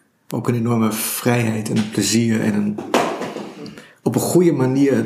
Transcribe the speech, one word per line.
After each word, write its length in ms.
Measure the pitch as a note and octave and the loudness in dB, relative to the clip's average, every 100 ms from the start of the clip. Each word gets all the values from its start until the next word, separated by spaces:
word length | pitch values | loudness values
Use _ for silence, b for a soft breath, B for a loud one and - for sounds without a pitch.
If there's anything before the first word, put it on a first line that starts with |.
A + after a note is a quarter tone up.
| _ _ - | _ _ -8
ook 180 | C3 - | -4 -2
een 80 | A#2+ | 0
enorme 360 | A#2 A#2 A2 | 0 2 0
vrijheid 800 | G#2 - - B2 A#2+ A2+ A2 A2 | 0 -4 -2 0 0 0 -2 -2
en 80 | A2 | -2
een 120 | G#2+ | -2
plezier 520 | A2 G2+ A2+ A#2 A2+ | -2 0 2 2 2
en 120 | A2 | 0
een, 240 | G#2 G#2 G#2 - - - - - - - B B B B B | 0 -2 -4 -2 0 0 -4 -8 -10 -14 B B B B B
op 120 | B2+ A#2 | -2 0
een 60 | |
goede 300 | G2+ E3+ F3 | 2 4 4
manier, 420 | C#3+ B2+ C3+ C#3 A#2 | 4 2 2 4 2